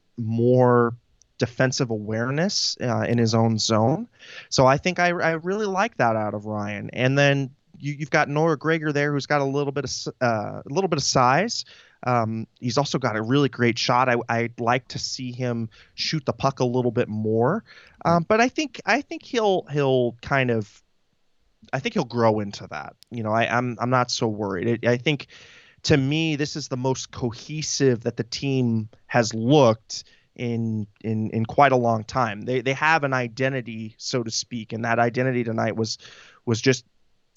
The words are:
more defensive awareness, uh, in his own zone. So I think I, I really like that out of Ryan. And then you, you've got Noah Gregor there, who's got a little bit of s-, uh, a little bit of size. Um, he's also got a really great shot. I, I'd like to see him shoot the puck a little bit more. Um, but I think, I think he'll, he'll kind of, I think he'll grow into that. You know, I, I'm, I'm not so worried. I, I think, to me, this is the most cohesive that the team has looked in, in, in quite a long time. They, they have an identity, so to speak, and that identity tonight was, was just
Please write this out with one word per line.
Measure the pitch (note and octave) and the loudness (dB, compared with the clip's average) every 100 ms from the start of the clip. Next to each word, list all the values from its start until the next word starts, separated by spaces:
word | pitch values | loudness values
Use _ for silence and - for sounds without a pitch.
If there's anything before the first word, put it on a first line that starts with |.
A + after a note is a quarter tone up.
| _ - | _ -8
more | A2 A2+ A#2+ B2+ B2 A#2+ A#2 A#2+ _ _ _ - | -4 0 4 6 6 6 2 -2 _ _ _ -6
defensive | B2 - C3 - B2 | -4 0 0 0 -2
awareness, | A2 G#2 A2 B2 C#3+ F#3+ - - - | -4 -4 -4 -2 -2 -2 -2 -4 -4
uh, | B2 A2 G2+ | -2 0 0
in | A#2+ | 2
his | A2+ | 2
own | A2+ A2+ A2 | 4 4 2
zone. | - A2 A2+ E3 A#3+ _ - - - | 2 2 2 0 -4 _ -20 -18 -4
So | - C3 | 4 4
I | C#3+ | 4
think | F3+ F3 | 0 0
I, | F3 | 0
I | F3 E3 | 2 -2
really | E3 E3+ G3+ G#3+ | -2 -4 -4 -2
like | F#3 A3+ - | -2 -2 0
that | A#2+ A2 | 0 0
out | G#2+ | -2
of | G#2 | -6
Ryan. | G#2 G#2+ G#2 G#2 G#2+ | -6 -6 -6 -8 -8
And | F#2+ B2+ C#3 | -2 0 4
then | C#3+ C#3 C3 _ _ - | 4 2 -2 _ _ -10
you, | C#3 | -8
you've | C#3+ D3+ | -8 0
got | D#3 C#3+ | 0 2
Noah | D3 E3 D3+ | 2 0 0
Gregor | D#3 D#3+ D#3 | 0 -2 0
there, | C#3+ D3 | 0 0
who's | C#3+ - | -2 0
got | D3 | 0
a | |
little | C#3 C#3 C#3+ | 0 -2 -4
bit | C#3 | -4
of | B2+ | -6
s-, | - D#3 - | -8 -8 -2
uh, | B2 A2 G#2 G#2 | 0 0 -4 -10
a | - | -6
little | D#3+ G3 | -2 -2
bit | D#3 | -2
of | |
size. | - C#3+ B2 C#3+ A#3 - - - - - | 0 4 4 4 0 -6 -10 -18 -20 -8
Um, | B2 B2 A2 A2 A2+ - | -2 0 0 -4 -8 -8
he's | A#2+ A#2+ | -2 0
also | C#3+ D3+ | 0 -2
got | B2 G#2+ | -2 -2
a | |
really | A2 C#3 C#3 | 0 2 2
great | - A#2+ A#2 | 2 0 0
shot. | - B2 C3 | 0 2 2
I, | A#2+ - | 0 0
I'd | A#2 A#2 A#2 | -4 -4 -4
like | A#2 B2+ - | 0 0 -2
to | - | -10
see | - - B2+ | -10 -8 -10
him | A#2+ B2+ A#2 A2+ - - | -6 -4 -4 -6 -10 -18
shoot | - - D#3 - | -8 -4 -4 -4
the | |
puck | A#2 C3+ - | 0 -2 0
a | |
little | B2+ B2 B2 | 0 2 0
bit | A2+ A2+ | 0 -2
more. | G#2+ A2 A2 B2 A3 - - - - | -2 0 2 2 0 -6 -20 -20 -4
Um, | - E3+ E3 | 0 2 2
but | A3 | 2
I | B3+ | 2
think, | - D4+ - | 0 -6 -4
I | - E4 | 0 0
think | - E4 | -2 -12
he'll, | - A#3+ G#3+ F3+ - | -6 0 2 0 0
he'll | D3 C#3 C3 A#2+ A#2 | 0 2 2 0 -4
kind | - C#3 B2 | -2 0 2
of, | A2+ G2+ _ _ _ _ _ _ _ _ _ - | 0 -4 _ _ _ _ _ _ _ _ _ -6
I | C3+ | -4
think | A#3 | -2
he'll | - | -2
grow | B2+ A#2+ A2+ G#2+ | -2 4 4 4
into | G2+ - F#2+ | -2 -10 -12
that. | D2+ C#2+ - - | -12 -12 -16 -12
You | A#2+ | -6
know, | A2 | -2
I, | A2 A#2 | 0 2
I'm, | A#2 B2 A2+ | 0 -2 -4
I'm | B2 | 0
not | B2+ B2 | 2 0
so | - A#2 | -2 -2
worried. | G#2 G2+ F#2 A2 A#2 A#2 | -2 -4 -2 -2 0 0
I, | |
I | A#2+ | 0
think, | D#3 C#3+ - - - - - _ | 0 -2 -6 -20 -20 -20 -20 _
to | - D3+ | 2 2
me, | C3+ D#3 E3 C#3+ | 2 0 0 -2
this | D3 | -4
is | D#3 C3 | -6 -8
the | B2+ | -4
most | C3 B2+ - | -2 -4 -6
cohesive | - B2 G#2+ - D#3 C#3+ - C3+ A#2 | -6 -6 -6 -12 -8 -6 2 2 2
that | A#2+ - | -2 -6
the | |
team | A2 - C#3 C3 B2 A2+ G#2+ _ - | -8 -4 -2 0 2 0 -4 _ -2
has | B2 A2 | 0 2
looked | A2+ A2+ D3+ A#2+ A2 - - - _ _ - | 0 4 6 6 4 -4 -16 -16 _ _ -8
in, | A#2+ A#2 A2+ A2 G#2 _ | -6 -4 -2 -4 -6 _
in, | A2+ A2 A2 | -4 -2 -2
in | A2+ | -2
quite | A2+ - C#3 | 0 4 6
a | B2+ | 6
long | A#2+ A2+ | 2 0
time. | A2 C3+ A#2 G#2 | -2 -2 -2 -4
They, | G#2+ B2+ | -4 -2
they | A#2+ | -2
have | C3+ D#3 D#3+ | 0 2 2
an | C#3+ | 0
identity, | C3 A#2+ A2 C3 C3+ A#2 A2 A2 - | -2 -4 -4 -4 -4 -8 -12 -12 -12
so | - B2+ | -6 -4
to | A2+ | -4
speak, | - - A#2+ G#2+ | -6 -8 -10 -8
and | A2+ | -6
that | A#2 A#2 | 0 2
identity | A#2+ A#2 C3 B2 | 2 0 -2 -2
tonight | A2+ A2+ A2+ | -2 -2 -2
was, | G2 A2 - - - - _ | -2 -4 -6 -14 -20 -20 _
was | - A2+ | -4 0
just | C3+ C3 _ _ _ _ _ | 2 2 _ _ _ _ _